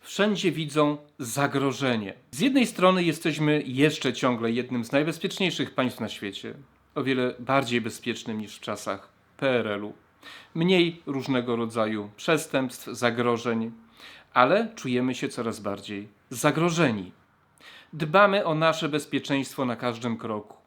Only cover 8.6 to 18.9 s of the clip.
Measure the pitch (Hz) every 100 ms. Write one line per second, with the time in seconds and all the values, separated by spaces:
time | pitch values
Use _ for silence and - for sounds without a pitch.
8.6 | - 104 - 98 - _ _ - 139 123
9.6 | 110 101 104 - _ _ - - - 165
10.6 | 170 190 170 165 - 139 127 127 120 117
11.6 | 117 113 110 107 101 - - 160 160 139
12.6 | 131 - - 113 120 117 120 117 120 113
13.6 | 113 - - - - - _ 123 127 190
14.6 | 226 - 135 123 127 123 139 - 117 104
15.6 | 104 98 98 101 104 _ _ 123 151 143
16.6 | 170 165 156 107 92 - _ _ _ _
17.6 | - - _ 156 156 185 202 196 190 156
18.6 | 160 160 160